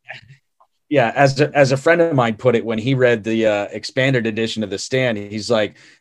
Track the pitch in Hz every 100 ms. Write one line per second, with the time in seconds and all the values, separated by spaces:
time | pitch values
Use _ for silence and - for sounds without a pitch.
0 | - - - - _ _ _ _ - 143
1 | 113 123 139 135 143 135 131 135 165 170
2 | 165 139 117 107 127 117 107 110 117 131
3 | 123 117 104 113 110 104 98 104 - -
4 | 131 131 113 107 113 110 101 98 - 131
5 | 127 104 101 107 101 113 104 - - _